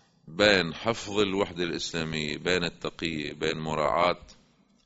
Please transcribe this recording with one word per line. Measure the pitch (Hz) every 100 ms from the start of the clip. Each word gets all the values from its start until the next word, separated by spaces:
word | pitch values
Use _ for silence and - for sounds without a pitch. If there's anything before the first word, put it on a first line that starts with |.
| _ _ -
بين | 80 104 98 85
حفظ | 78 113 113 107 101
الوحدة | 101 95 95 85
الإسلامية، | 87 73 - 85 80 78 76 73
بين | 80 90
التقية، | 85 - 78 - 85 78 73
بين | 76 78 78
مراعاة | 78 78 73 65 87 85 - - _ _ _ _